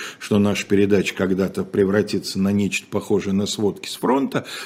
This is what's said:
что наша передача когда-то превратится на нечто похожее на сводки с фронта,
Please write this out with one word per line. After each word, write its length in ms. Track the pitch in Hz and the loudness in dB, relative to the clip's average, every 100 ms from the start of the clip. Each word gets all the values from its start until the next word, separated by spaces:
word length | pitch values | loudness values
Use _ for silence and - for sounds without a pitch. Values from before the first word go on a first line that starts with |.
| - - | -14 -10
что 220 | - 104 | 0 4
наша 260 | 101 98 - | 4 2 2
передача 480 | 98 101 101 - | 4 6 4 2
когда-то 520 | - 95 92 92 98 92 | 0 0 0 0 -2 -2
превратится 720 | 101 95 104 104 98 - 98 | 0 2 2 0 -2 -4 -2
на 120 | 98 | 0
нечто 360 | 101 98 - - | 2 0 -4 -6
похожее 440 | 104 - 101 98 | -6 -2 -2 0
на 120 | 98 101 | -2 -2
сводки 440 | - 104 90 - | -2 -2 -4 -10
с 60 | - | -4
фронта, 520 | - 135 - - - - | 0 0 0 -4 -6 -12